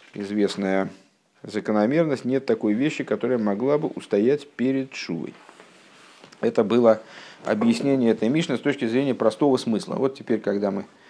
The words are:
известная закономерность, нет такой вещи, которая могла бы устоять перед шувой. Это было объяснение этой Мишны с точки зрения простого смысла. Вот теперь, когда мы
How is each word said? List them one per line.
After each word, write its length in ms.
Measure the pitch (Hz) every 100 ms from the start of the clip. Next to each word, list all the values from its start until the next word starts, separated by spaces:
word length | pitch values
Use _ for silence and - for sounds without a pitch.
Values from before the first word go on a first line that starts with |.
| -
известная 760 | - 98 104 98 - 98 95 95 - _ _ _ _
закономерность, 840 | 120 104 - 107 107 151 165 131
нет 220 | 120 131 131
такой 260 | 113 113
вещи, 320 | 107 143 151
которая 340 | - - 120 123
могла 380 | 107 101 127 147
бы 120 | 156
устоять 600 | - - 101 113 147 -
перед 460 | - 123 135 131
шувой. 400 | - - 85 - - - - - - - - - - - -
Это 240 | 117 117
было 380 | 107 117 117 107 - - - -
объяснение 680 | - 107 117 113 139 135 117
этой 160 | 110 120
Мишны 260 | 147 165 123
с 40 |
точки 260 | 143 139 117
зрения 280 | 120 139
простого 420 | 113 113 - 147 127
смысла. 360 | 120 107 -
Вот 200 | - 135
теперь, 260 | 135 113 113
когда 300 | 101 101 101
мы 160 | 98 101 _